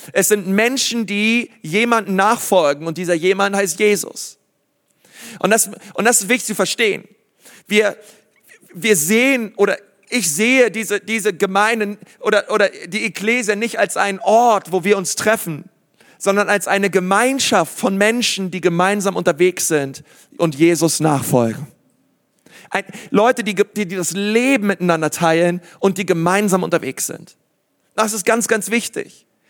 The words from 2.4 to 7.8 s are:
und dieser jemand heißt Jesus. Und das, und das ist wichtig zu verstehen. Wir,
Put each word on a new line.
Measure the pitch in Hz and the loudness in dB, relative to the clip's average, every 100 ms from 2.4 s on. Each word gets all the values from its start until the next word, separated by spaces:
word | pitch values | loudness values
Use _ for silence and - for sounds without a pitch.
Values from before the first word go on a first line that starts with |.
| - 190 147 147 165 | 2 2 2 0 -4
und | 160 | -6
dieser | 175 170 | -2 0
jemand | 180 190 202 196 | 0 0 0 0
heißt | 196 160 | -2 0
Jesus. | 214 208 - - - - _ _ _ _ _ _ _ - 233 226 | 2 2 -2 -12 -16 -18 _ _ _ _ _ _ _ -20 -20 -4
Und | 180 | 0
das, | 214 - - 202 - | 2 0 -6 -14 -2
und | 214 | 0
das | 233 | 2
ist | 196 | 2
wichtig | 247 - | -2 -2
zu | 208 | -2
verstehen. | 185 - 220 - - _ _ _ - - - | -2 0 -2 -2 -8 _ _ _ -20 -18 -2
Wir, | 208 | 2